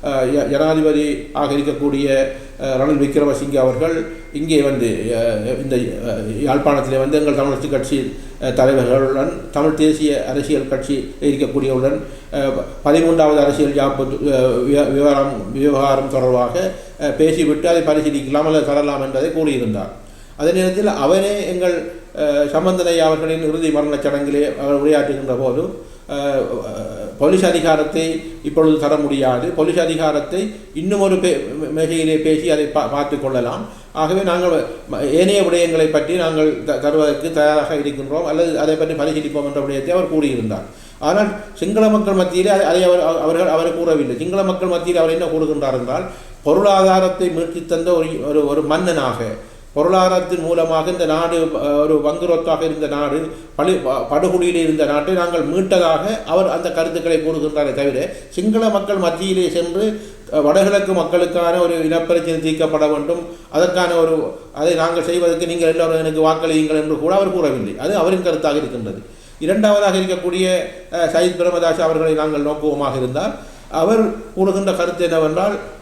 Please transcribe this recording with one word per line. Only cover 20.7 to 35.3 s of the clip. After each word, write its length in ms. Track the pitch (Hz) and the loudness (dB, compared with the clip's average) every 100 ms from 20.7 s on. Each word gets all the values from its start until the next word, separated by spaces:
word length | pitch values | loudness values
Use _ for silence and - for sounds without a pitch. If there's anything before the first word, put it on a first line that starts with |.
| 185 208 | 0 0
அவரே 600 | 151 139 190 196 202 180 | 0 2 2 2 -2 -4
எங்கள், 420 | 180 180 170 156 - - - | -2 -2 -2 -6 -14 -16 -4
அஹ், 320 | 151 143 147 | 0 2 2
சம்பந்தனை 500 | 156 185 180 170 170 | 2 0 0 0 2
அவர்களின் 440 | 156 156 160 160 | 2 2 0 -2
இறுதி 260 | 156 160 160 | -2 -2 0
மரணச் 340 | 147 147 143 | 0 0 -2
சடங்கிலே 540 | 147 143 143 143 143 - | -2 -2 -2 0 0 -2
அவர் 220 | 139 143 | -2 0
உரையாற்றுகின்ற 540 | 147 151 139 135 131 123 | 2 2 2 -4 -4 -2
போது, 220 | 131 127 185 - - - - | 0 -2 -4 -8 -16 -20 -10
அஹ், 340 | 143 139 139 117 117 107 107 110 - 95 - | -6 -2 -2 -2 -4 -8 -8 -10 -10 -12 0
போலீஸ் 260 | 143 190 185 | 4 4 4
அதிகாரத்தை 580 | 170 160 151 151 - 160 160 - - | 2 2 2 2 -2 -2 -4 -8 -10
இப்பொழுது 360 | 151 151 156 156 | -4 2 4 4
தர 160 | 147 151 | 2 0
முடியாது, 520 | 147 139 131 123 160 | 0 0 0 0 -2
போலீஸ் 300 | 160 156 175 | 0 0 2
அதிகாரத்தை 760 | 165 160 160 147 143 185 214 - - | 0 0 0 -2 -2 -4 -6 -8 -14
இன்னும் 260 | - 175 202 | -8 -2 0
ஒரு 160 | 196 185 | 2 2
பே-, 240 | 180 147 - | 2 0 -4
மே-, 180 | 139 151 156 | -8 -6 -2
மேசையிலே 420 | 160 165 160 156 | -2 0 0 0
பேசி 320 | 156 156 165 | 2 0 2
அதை 160 | 151 147 | 0 0
பா-, 260 | 151 143 | 0 -2
பார்த்து 280 | 143 143 143 | -2 -2 -2
கொள்ளலாம், 440 | 135 127 120 170 214 - - | -2 -2 -2 -4 -10 -14 -12
ஆகவே 280 | - 156 185 | -4 0 0
நாங்கள் 420 | 190 175 180 160 - - - | 0 0 2 0 -2 -10 -10
ம-, 100 | 98 139 | -6 0
ஏனைய 300 | 156 185 | 4 4